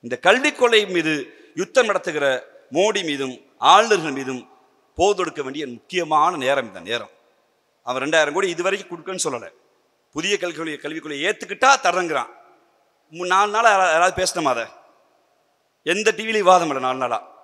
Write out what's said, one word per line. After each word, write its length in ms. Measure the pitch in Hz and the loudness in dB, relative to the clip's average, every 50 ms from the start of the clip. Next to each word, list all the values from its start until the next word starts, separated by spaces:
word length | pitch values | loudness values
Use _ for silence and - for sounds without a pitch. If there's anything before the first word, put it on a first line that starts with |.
இந்த 140 | - 120 123 | -8 -8 -10
கல்வி 340 | 117 - 180 208 254 277 302 | 0 2 2 2 4 2 -2
கொலை 340 | 285 - 254 240 233 214 208 | 0 2 2 4 4 4 2
மீது 280 | 190 185 170 156 156 156 147 - - - - - - _ | 2 -2 -2 -2 -2 -2 -4 -6 -10 -16 -20 -20 -14 _
யுத்தம் 300 | - 190 196 - 262 247 | -8 -8 -2 0 0 2
நடத்துகிற 400 | 214 196 185 - 185 156 151 143 139 131 123 - - _ - _ _ | 2 0 -2 -2 -4 -4 0 0 0 0 0 -4 -12 _ -20 _ _
மோடி 300 | 127 156 190 214 208 208 185 | 0 0 2 2 2 0 -2
மீதும் 320 | 160 143 135 135 131 127 117 _ _ _ | -2 -4 -4 -4 -6 -8 -12 _ _ _
ஆளுநர்கள் 540 | _ 113 139 170 202 226 226 214 185 160 156 | _ 6 6 8 8 8 4 2 0 0 -4
மீதும் 380 | 135 135 135 131 131 123 120 - - _ _ _ _ _ _ _ _ | -6 -6 -6 -6 -8 -8 -10 -16 -20 _ _ _ _ _ _ _ _
போர் 200 | - 170 202 202 | 0 2 2 2
தொடுக்க 260 | 180 180 160 - 151 | 0 -2 -6 -4 -8
வேண்டிய 260 | 139 131 139 151 151 | -10 -8 -8 -10 -10
முக்கியமான 680 | 131 120 117 _ _ 185 180 170 156 156 151 151 - 185 | -10 -12 -16 _ _ -6 -6 -4 0 2 2 2 2 0
நேரம் 280 | 156 131 127 139 135 123 | 0 0 0 0 0 -2
இந்த 140 | 110 92 92 | -6 -12 -16
நேரம். 300 | 85 95 117 117 104 - _ _ _ _ _ _ _ _ _ _ _ _ _ _ _ | -8 -6 -6 -6 -6 -10 _ _ _ _ _ _ _ _ _ _ _ _ _ _ _
அவன் 180 | 120 127 131 131 | -6 -6 -4 -4
ரெண்டாயிரம் 300 | 147 160 160 156 147 147 | 0 2 2 2 2 0
கோடி 160 | 180 196 185 | -2 -2 -2
இதுவரைக்கும் 400 | 170 160 175 190 190 208 190 - | -2 -2 -2 -2 -4 -4 -8 -12
கொடுக்கன்னு 340 | 175 165 156 185 185 143 - | -14 -14 -12 -12 -8 -6 -6
சொல்லலை. 260 | 160 131 117 101 82 _ _ _ _ _ _ _ _ _ _ _ _ | -6 -6 -6 -10 -14 _ _ _ _ _ _ _ _ _ _ _ _
புதிய 260 | _ 143 165 196 202 | _ -6 -2 -2 -2
கல்வி 180 | 185 175 175 165 | -2 -4 -6 -6
கொள்கை, 220 | 147 165 160 151 | -8 -8 -8 -8
கல்விக் 260 | 139 - 147 156 160 - | -8 -10 -10 -10 -10 -10
கொள்கையை 220 | 156 147 139 147 190 | -10 -8 -4 -2 -4
ஏத்துக்கிட்டா 400 | 214 - - 180 196 196 - 262 277 262 - | -4 -4 -8 -14 -4 2 4 4 4 4 2
தர்றேங்கிறான். 460 | 185 175 185 180 165 156 131 120 - - - - _ _ _ _ _ _ _ _ _ _ _ _ _ | 0 0 0 -2 -2 -2 -4 -4 -6 -12 -20 -20 _ _ _ _ _ _ _ _ _ _ _ _ _
மூ-, 140 | 156 165 180 | -12 -10 -4
நாலு 260 | 180 185 190 208 208 | 0 2 2 2 2
நாளா 180 | 202 220 233 226 | 0 4 4 4
யாரா-, 220 | 208 190 185 180 | 4 6 4 4
யாராவது 260 | 156 160 175 185 185 190 185 | 4 4 2 2 2 0 -4
பேசணுமா 200 | 175 - 175 160 | -4 -2 -2 -2
அதை? 220 | 139 123 117 113 - - - _ _ _ _ _ _ _ _ _ _ _ _ _ _ _ _ _ _ _ _ _ | -2 -2 -2 -4 -8 -12 -20 _ _ _ _ _ _ _ _ _ _ _ _ _ _ _ _ _ _ _ _ _
எந்த 260 | 151 175 202 214 220 | -4 -4 0 0 0
டி 140 | 214 214 220 | -2 -2 -6
விலையும் 220 | 220 226 214 196 | -4 -2 2 6
விவாதம் 220 | 180 185 180 170 | 6 6 6 4
இல்லை 140 | 160 139 135 | 0 -4 -2
நாலு 160 | 127 127 127 | -2 -4 -2
நாளா. 220 | 131 131 123 117 107 - - - - | -2 -2 -4 -4 -4 -6 -12 -20 -20